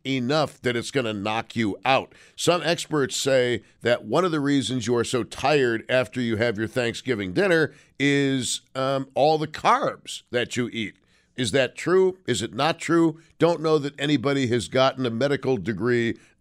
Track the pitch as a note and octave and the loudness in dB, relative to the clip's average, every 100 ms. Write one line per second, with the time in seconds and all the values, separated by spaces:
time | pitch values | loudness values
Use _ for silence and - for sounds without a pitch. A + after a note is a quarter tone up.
0 | C3+ C3+ A#2+ D#3 C#3 - B2 A#2+ G#2+ C#3 | -4 -2 0 0 0 -2 -4 -2 -2 -2
1 | A2+ G#2+ G#2 A2 A2 A#2 A2 F#2 B2+ C3 | -2 -2 -4 -4 -4 -2 -2 -2 0 0
2 | - - - - - F3 D3+ E3+ - D3+ | 0 -12 -20 -4 0 0 0 -4 -2 -2
3 | C3 - C#3 C3+ B2 A#2 - _ A#2 A#2 | -2 -2 0 2 2 -2 -6 _ 0 0
4 | G#2+ C#3 F#3 D#3 C#3 C#3+ A2+ B2+ G#2+ A#2+ | 0 0 2 0 2 2 0 -2 0 0
5 | A2 B2 A2 - C3+ D3+ B2 A2+ G#2+ B2+ | 0 -2 -4 -2 2 2 2 0 0 0
6 | B2 C3 A#2+ G#2 A#2+ G#2 A2 C3 A#2 A2 | 0 -2 -2 0 0 -2 -4 -2 -2 -4
7 | B2+ A2+ G2 F2+ G3 E3 D3 - _ - | -4 -4 -2 0 2 2 0 -4 _ -2
8 | C#3 C#3+ C#3 C3+ A2+ - - C3 C3 C3+ | 0 2 2 0 -4 -6 -8 -4 -2 -2
9 | C3+ B2 D3 D#3 D#3 - F#3+ B3 D#3+ G2 | -4 0 2 2 -4 -2 2 2 0 -6
10 | - - - B2 A2+ - A#2 F#2 F#2 - | -12 -16 -6 -4 -2 -4 -4 -4 -8 -10
11 | _ _ _ - A#2+ C3+ B2 - D#3+ F#3 | _ _ _ -6 -2 0 0 -2 0 2
12 | F#3 F#3 - A2+ A2 G#2 D3+ D#3+ - E3+ | 2 0 -4 -4 -4 -2 -2 -2 0 2
13 | E3 D3+ _ - E3 E3 D#3 D#3 C#3 - | 2 0 _ 0 2 2 2 0 0 -4
14 | C#3+ D3 B2+ C#3 B2 A#2+ E2+ C3 C3 C3 | 0 2 2 0 2 0 0 2 2 0
15 | B2+ A2+ C#3 C#3 - B2 F2 F#2 A#2+ A#2+ | -2 0 0 0 0 -2 -2 -2 0 2
16 | A#2 A2 _ _ | 0 -4 _ _